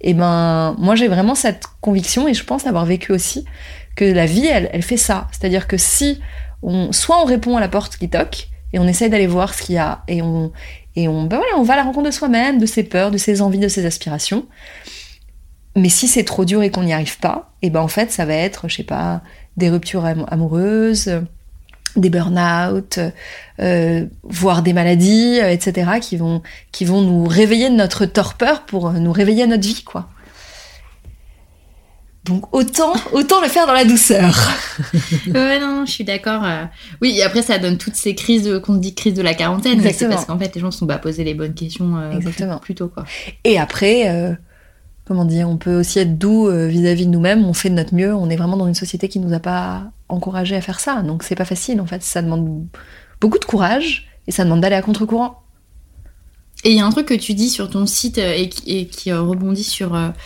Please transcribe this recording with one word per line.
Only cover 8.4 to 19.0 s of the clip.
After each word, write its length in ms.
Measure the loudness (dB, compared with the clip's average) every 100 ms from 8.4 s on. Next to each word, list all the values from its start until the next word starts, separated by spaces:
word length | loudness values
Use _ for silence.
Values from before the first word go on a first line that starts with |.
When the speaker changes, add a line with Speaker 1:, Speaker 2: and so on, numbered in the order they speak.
| -12 -14 -6
Speaker 1:
et 60 | 0
on 80 | 2
essaye 200 | 2 2
d'aller 180 | 2 2
voir 260 | 2 -2
ce 80 | -4
qu'il 140 | -4 -2
y 20 |
a, 240 | 0 -4 -4
et 120 | -4
on, 320 | -2 -2 -4 -8 -18 -18 -10 -4
et 120 | -2
on, 160 | 0
ben 120 | -2 -2
voilà, 180 | 0 2
on 40 |
va 120 | 2
à 20 | 2
la 60 |
rencontre 220 | 2 0 -2
de 40 |
soi-même, 460 | -2 0 2 2 2
de 80 | 2
ses 160 | 0
peurs, 260 | -2 0 0
de 80 | 0
ses 220 | 0 2
envies, 180 | 2 2
de 100 | 0
ses 180 | 0 -2
aspirations. 600 | -4 -6 -6 -4 -4 -6 -14 -20 -20 -20 -20 -20 -20 -20 -20 -20 -20 -4 2
Mais 120 | 4
si 180 | 4 2
c'est 180 | 0
trop 200 | 0 0
dur 180 | 0 2
et 80 | 0
qu'on 120 | 0
n'y 80 | -2
arrive 260 | -2 -4 -4
pas, 340 | -4 -4 -8 -6
et 80 | -2
ben, 100 | 0
en 80 | -2
fait, 240 | -2 -2
ça 120 | -2
va 100 | -2
être, 340 | 0 -2 -4 -8
je 80 | -8
sais 60 |
pas, 380 | -6 -4